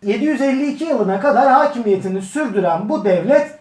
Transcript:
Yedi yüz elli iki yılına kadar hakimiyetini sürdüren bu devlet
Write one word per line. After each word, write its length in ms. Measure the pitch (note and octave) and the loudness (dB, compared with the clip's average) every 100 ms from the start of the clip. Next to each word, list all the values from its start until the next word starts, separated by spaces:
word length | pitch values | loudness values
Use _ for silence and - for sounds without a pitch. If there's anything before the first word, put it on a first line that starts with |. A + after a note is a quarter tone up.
Yedi 220 | G3+ G#3+ | -4 -2
yüz 160 | D4+ C4+ | 0 0
elli 300 | C#4 C4+ C#4+ | 0 0 -2
iki 140 | - | -4
yılına 360 | E4 B3 F#3 G3 | -2 -2 0 0
kadar 320 | D4 A#3 C#4 | 0 2 4
hakimiyetini 720 | C4+ C#4+ A#3+ G#3 F#3+ F#3+ F#3+ | 4 2 0 0 0 -2 -6
sürdüren 640 | - D4 C4+ G3+ F3+ E3 G#3 | -6 -6 -4 0 0 -2 -2
bu 160 | G#3 | -2
devlet 540 | G3 F3+ G3 D4 D4 - | 0 0 4 2 0 -10